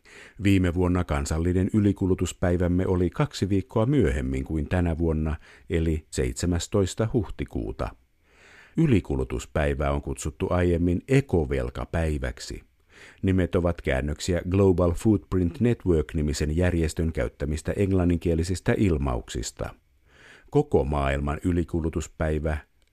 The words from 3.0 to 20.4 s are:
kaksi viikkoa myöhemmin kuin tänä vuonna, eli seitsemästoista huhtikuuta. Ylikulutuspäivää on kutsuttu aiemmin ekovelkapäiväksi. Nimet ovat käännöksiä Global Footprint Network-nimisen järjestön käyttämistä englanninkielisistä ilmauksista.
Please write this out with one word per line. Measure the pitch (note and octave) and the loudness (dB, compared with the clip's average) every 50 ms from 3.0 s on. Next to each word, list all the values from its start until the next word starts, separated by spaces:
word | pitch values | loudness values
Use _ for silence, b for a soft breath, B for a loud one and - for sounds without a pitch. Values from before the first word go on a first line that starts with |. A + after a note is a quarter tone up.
| F2+ F2 | 2 0
kaksi | - - D3+ C3+ - - A2 F2+ | 0 0 -2 -2 -2 -4 -2 0
viikkoa | G2+ G2 F#2 - - A#2 A2 | 0 -2 -2 -2 -2 0 0
myöhemmin | A#2+ D3+ C#3+ G#2 C#2+ C2+ C#2+ C2 B1+ C2 C2 C2+ | 2 2 2 2 2 2 0 -2 -2 -4 -4 -4
kuin | - D#2+ D#2+ D2 - | -4 -4 -4 -2 -2
tänä | - F2+ F2 E2+ E2 D#2 | 0 0 0 0 0 0
vuonna, | E2 E2 D#2+ D#2 D#2 D#2 D2+ B B B B B B B | 0 0 0 0 -2 -2 -4 B B B B B B B
eli | F2 E2 E2 E2 D#2 D2+ - _ | -2 0 0 0 -2 -2 -4 _
seitsemästoista | - - C2+ B1 A#1 - - F2 F2+ E2+ - - - G#2 G2 F2+ - - - G#2+ - | -4 -4 -4 -4 -4 -4 -2 -2 0 -2 -2 -2 0 0 0 0 -2 -4 -4 -2 -2
huhtikuuta. | B2 G2 - - - C#2+ - - - A1 G#1 A1+ - A#1+ A1 - _ _ _ _ _ B B B B B B B B B B B | -4 -4 -4 -6 -10 -10 -8 -6 -8 -6 -6 -6 -8 -8 -10 -10 _ _ _ _ _ B B B B B B B B B B B
Ylikulutuspäivää | - E3 D#3 B2 F#2 - - D2 C2 C2 - B1+ B1 - - - D#2 D2+ D2 C#2+ C#2 D2 C#2+ C#2+ | 0 4 4 4 2 2 0 -2 -2 -2 -4 -4 -8 -8 -4 -2 0 0 0 0 0 0 -2 -2
on | C#2+ - | -2 -4
kutsuttu | C#2+ C2+ - - E2 - - F#2 - | -6 -10 -6 -8 -8 -6 -4 -4 -2
aiemmin | F2+ F2+ F2+ F2 F2 E2 F2 F2 F2 - - - | 0 0 2 2 2 2 2 2 0 0 0 2
ekovelkapäiväksi. | C3 C#3 C3+ - - F2 D2+ C2 C#2 C2+ A#1+ B1 - - C2 - - E2+ E2 D#2+ D2+ C#2+ B1+ B1+ - - - - - - - _ _ _ B B B B B B B B B | 2 2 2 2 0 0 0 0 -2 -4 -4 -4 -6 -8 -10 -6 -4 -2 -2 -2 -2 -4 -6 -8 -8 -10 -12 -14 -14 -14 -16 _ _ _ B B B B B B B B B
Nimet | F#2+ F#2 F#2+ F2+ E2 - | 2 2 2 2 2 0
ovat | F#2+ E2+ F2 E2+ - - | 0 0 0 -2 -2 -2
käännöksiä | D#2 C2+ C2 C2 D2 D2+ - - - F2+ E2+ - F2+ | -2 -2 -2 -2 -4 -6 -6 -2 -2 -2 -2 -2 0
Global | F2 G2+ G2+ F#2+ F#2 E2 F2+ F2 E2+ | 2 4 6 6 6 4 2 2 0
Footprint | - - A2 G#2+ F#2+ - _ - F#2 F2+ F2 E2+ - | 2 2 2 2 2 0 _ 0 0 0 0 0 0
Network-nimisen | A2 A#2+ A#2 - - F#2 E2+ D#2 D2 - - D#2+ D2+ D2+ C#2+ - D#2 D2 D2+ | 0 0 0 0 0 2 2 2 0 0 -2 -2 -2 -2 -2 -2 -2 -2 0
järjestön | E2 F2+ F2+ F2 E2 D#2+ D2+ - - E2 D#2+ D#2+ | 0 0 2 2 0 0 -2 -2 -2 -2 -2 -2
käyttämistä | - B1 - - _ - D2 D2+ D2+ - - F2 | -2 -4 -4 -4 _ -6 -4 -4 -4 -4 -6 -2
englanninkielisistä | - G#2 F#2+ F#2+ F#2+ F2 F2 F2 E2+ - F2+ E2+ D#2+ E2 F2+ F#2+ - - - A#2+ | 0 0 2 2 2 4 2 2 2 2 0 0 0 0 -2 -4 -4 0 -2 0
ilmauksista. | - G#2+ G2 E2 C#2+ C#2 C2+ B1 A#1 - - - B1 A1 - - - A#1 A1+ - - _ _ _ _ B B B B B B B B | 2 2 2 2 2 0 -2 -2 -4 -6 -8 -8 -8 -8 -8 -8 -10 -10 -10 -12 -16 _ _ _ _ B B B B B B B B